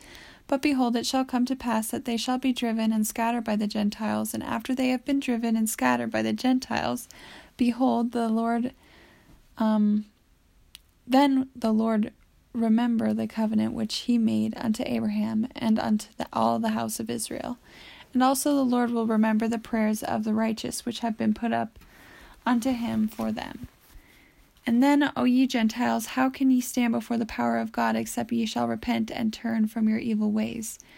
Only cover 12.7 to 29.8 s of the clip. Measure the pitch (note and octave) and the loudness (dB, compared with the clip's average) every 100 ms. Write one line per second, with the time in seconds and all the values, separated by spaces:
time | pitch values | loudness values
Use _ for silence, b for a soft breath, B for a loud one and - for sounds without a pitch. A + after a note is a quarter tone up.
12.7 | A3 A#3+ A#3 A3 G#3+ A3 A3+ A3 G#3+ A3 | 4 2 2 0 0 -2 -2 0 2 0
13.7 | - A3 - - A#3+ A3 A3 G#3+ A3 A#3 | -2 -4 -4 0 2 4 2 0 -2 -2
14.7 | A3 B3+ A#3+ A3 G#3 G#3+ A3 A3 - A3+ | -2 -2 -2 0 0 0 0 -2 -2 0
15.7 | A3 - G#3+ - - - - A3+ A#2 A3+ | 2 2 0 -2 -12 -6 0 2 2 0
16.7 | A2+ A3+ - A3 A#3+ A3 - - B3 B | -2 -4 -6 -6 -6 -6 -8 -8 -10 B
17.7 | B B B B B3+ B3+ C4+ D4 C#4+ C4 | B B B B 2 4 4 2 2 2
18.7 | B3 A#3+ A#3 A3+ A3 A3 A3 A3+ A3+ - | 2 0 0 2 4 4 4 0 -2 -4
19.7 | A3+ G#3+ G#3+ - A3+ A3 G#3+ A3 A3 A#3+ | 0 0 0 -2 -2 0 0 0 -2 -6
20.7 | - - A3+ A#3 A3 A3 G#3+ A#3 A#3 A3+ | -8 -6 -4 -4 -2 0 0 0 -2 -2
21.7 | - B B B B B B - A#3+ C4 | -8 B B B B B B 0 0 0
22.7 | B3 A#3 A3 G#3+ - A3 A3 - - B3 | -2 -2 0 -2 -2 -4 -4 -8 -12 -16
23.7 | _ _ b b b b b b b - | _ _ b b b b b b b 0
24.7 | A#3 C#4 C#4+ D4 - B3 B3 C4 B3+ A3 | 4 6 6 4 2 2 4 2 2 0
25.7 | A#3 A#3+ A3+ A#3 - C4 C4 C4 B3+ B3 | 0 0 0 -2 0 0 2 4 4 2
26.7 | - A#3+ A#3 A3 A#3 A3+ - A#2+ A#2 A2+ | 0 0 0 -2 -4 -4 -2 0 0 -2
27.7 | - A2+ - - - A3+ A#3 A3 A#3+ A#3 | 0 0 0 -2 -6 -4 -2 -2 -2 -2
28.7 | A3+ A3+ A#3 A3 - A3 A3 A#3 A3+ G#3+ | -2 -2 -2 -2 -2 -4 -4 -4 0 0
29.7 | A3+ | 0